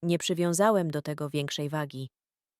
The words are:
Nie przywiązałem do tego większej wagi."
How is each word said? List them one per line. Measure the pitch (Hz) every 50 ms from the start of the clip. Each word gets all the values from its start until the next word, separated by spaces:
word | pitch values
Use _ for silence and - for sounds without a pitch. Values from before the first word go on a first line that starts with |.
| 175
Nie | 170 170
przywiązałem | 165 - - 180 170 175 175 170 170 202 226 214 190 175 156
do | 147 147
tego | - 151 151 147 151 143
większej | 147 147 143 143 - - 147 143
wagi." | 156 151 147 139 135 131 131 - - _ _ _ _ _ _ _ _